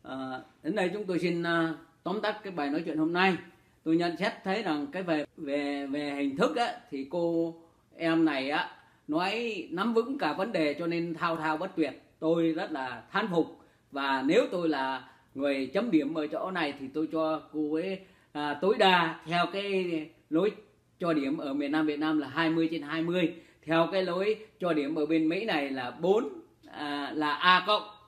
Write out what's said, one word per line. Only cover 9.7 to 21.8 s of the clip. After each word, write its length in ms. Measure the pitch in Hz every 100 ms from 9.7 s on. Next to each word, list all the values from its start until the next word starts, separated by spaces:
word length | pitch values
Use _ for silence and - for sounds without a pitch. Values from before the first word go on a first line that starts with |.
nắm 220 | 170 220
vững 240 | 226 233 269
cả 160 | 156
vấn 180 | 156 196
đề 220 | 185 151
cho 140 | 143 170
nên 260 | 170 170
thao 220 | 165 175 160
thao 220 | 156 156
bất 180 | 190 -
tuyệt. 260 | 143 123 - _
Tôi 320 | 160 170 165
rất 200 | 160 202
là 320 | 311 131 120 -
thán 160 | 190 220
phục. 280 | 170 139 - - _ _
Và 320 | 139 139 135 131
nếu 200 | 196 285
tôi 180 | 185 165
là 400 | 139 131 131 - - _ 135
người 320 | 139 135 127
chấm 180 | 190 233
điểm 220 | 160 139
ở 140 | 165 151
chỗ 240 | 160 185
này 220 | 185 147 139
thì 80 | 135
tôi 140 | 151 156
cho 300 | 160 156 156 -
cô 200 | 151 147
ấy, 260 | 156 190 190 - _ _
à, 260 | 147 147 143
tối 140 | 185 254
đa 420 | 190 180 165 160 160
theo 200 | 175 165
cái 560 | 196 202 190 180 160 151 - _
lối 220 | 156 208 208 - _ _ _
cho 140 | 175
điểm 240 | 156 135 160
ở 160 | 147
miền 180 | 139 143
Nam 140 | 156